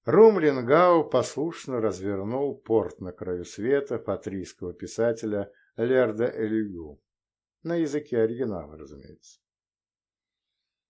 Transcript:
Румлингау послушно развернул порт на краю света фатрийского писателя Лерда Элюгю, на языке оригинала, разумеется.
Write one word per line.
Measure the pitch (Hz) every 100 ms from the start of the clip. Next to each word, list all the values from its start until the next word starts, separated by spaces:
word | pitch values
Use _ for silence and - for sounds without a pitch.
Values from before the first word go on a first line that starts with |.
Румлингау | - 170 226 196 151 131 120 156 180 170 151
послушно | 127 123 135 160 160 - 127
развернул | 107 92 98 98 101 131 143 110
порт | - 110 90 -
на | 90
краю | - 90 90
света | 87 - 113 139 139 120
фатрийского | - 92 101 95 87 - 90
писателя | 87 90 - 117 113 110 101 98 - _ -
Лерда | 117 131 117 107 123
Элюгю, | - 110 110 107 87 78 71 _ _ _ _ _ _
на | 160
языке | 170 151 147 147 120
оригинала, | 113 120 127 92 76 78
разумеется. | 71 71 - - - - _ _ _ _ _ _ _ _ _ _ _ _ _ _